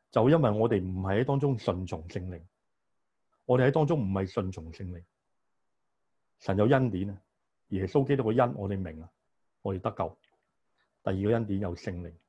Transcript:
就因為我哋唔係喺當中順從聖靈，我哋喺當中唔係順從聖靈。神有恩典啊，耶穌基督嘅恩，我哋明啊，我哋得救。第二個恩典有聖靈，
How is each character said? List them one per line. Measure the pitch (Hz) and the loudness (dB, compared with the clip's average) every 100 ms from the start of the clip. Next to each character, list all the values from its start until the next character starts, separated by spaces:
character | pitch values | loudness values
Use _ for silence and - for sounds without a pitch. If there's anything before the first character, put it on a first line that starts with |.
| _ | _
就 | 113 123 | 2 6
因 | 160 | 6
為 | 120 | 4
我 | 107 113 | 4 4
哋 | 101 | 2
唔 | 92 92 | 0 -4
係 | 95 101 | 0 0
喺 | |
當 | 135 139 | 0 0
中 | 139 117 | 0 0
順 | - 90 92 | -2 -4 -4
從 | 80 85 | -10 -8
聖 | 95 92 | -10 -8
靈， | 85 87 _ _ _ _ _ _ _ _ _ | -12 -16 _ _ _ _ _ _ _ _ _
我 | - 127 | 2 4
哋 | 131 | 4
喺 | |
當 | 156 147 | 4 4
中 | 151 | 2
唔 | 98 | 0
係 | 95 95 | -2 -2
順 | - 95 | -2 -4
從 | - 80 | -6 -12
聖 | - 92 | -12 -12
靈。 | 87 90 _ _ _ _ _ _ _ _ _ _ _ _ _ | -12 -16 _ _ _ _ _ _ _ _ _ _ _ _ _
神 | - 95 | -2 2
有 | 110 | 4
恩 | 135 123 | 4 2
典 | 92 101 | -2 -6
啊， | 98 _ _ _ _ - | -10 _ _ _ _ -8
耶 | 95 95 | -4 0
穌 | 147 135 | 0 0
基 | 135 | 0
督 | |
嘅 | 110 120 | 0 2
恩， | 123 139 | 0 -2
我 | 98 | -6
哋 | 98 | -6
明 | 87 80 | -6 -10
啊， | 82 _ _ _ _ _ | -16 _ _ _ _ _
我 | 101 | -6
哋 | 92 | -4
得 | 107 | -4
救。 | 101 82 - _ _ _ _ _ _ _ _ | -4 -6 -8 _ _ _ _ _ _ _ _
第 | - | -4
二 | 95 | 0
個 | 101 | 0
恩 | 117 104 | 0 0
典 | 98 | -4
有 | 95 | -4
聖 | 85 104 87 | -6 -10 -10
靈， | 85 - | -12 -16